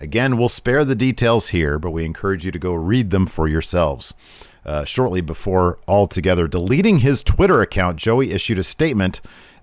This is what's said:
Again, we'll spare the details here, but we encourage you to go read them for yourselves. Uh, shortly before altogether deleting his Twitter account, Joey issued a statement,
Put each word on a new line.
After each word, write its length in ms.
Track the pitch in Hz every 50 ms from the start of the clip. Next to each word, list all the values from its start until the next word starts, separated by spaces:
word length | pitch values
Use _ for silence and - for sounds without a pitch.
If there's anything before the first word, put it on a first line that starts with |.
Again, 360 | 73 76 98 113 127 135 127
we'll 120 | 117 120 120
spare 360 | - - - 120 127 147 151
the 100 | 135 131
details 540 | 104 131 131 127 - 117 117 117 110 - -
here, 280 | - 87 78 73 73
but 140 | 76 78 87
we 140 | 80 82 80
encourage 400 | 80 80 - - 98 98 85 80
you 80 | 95
to 60 | 87 85
go 140 | - 90
read 380 | 87 82 80 90 113 131 117 95
them 160 | 98 95 92
for 220 | 87 - - 80 78
yourselves. 680 | 76 80 - - - 87 82 73 69 - - - - - _ - - - - - _ _ -
Uh, 200 | - 76 76 71
shortly 360 | - - 127 131 113 90 92
before 580 | 85 78 82 - - 101 92 92 90 90 - - - -
altogether 580 | 95 101 101 - - 95 80 92 90 85 85
deleting 520 | 78 - 90 87 101 127 156 196 226 202 139
his 260 | 110 139 139 - -
Twitter 360 | - - - 185 190 180 120
account, 340 | 98 - - 101 92 87 85
Joey 340 | 78 - 110 113 131 135 92
issued 300 | 87 92 - - 110 92
a 20 |
statement, 580 | 92 - - - 160 165 123 101 95 92 - - - - - - - - _ -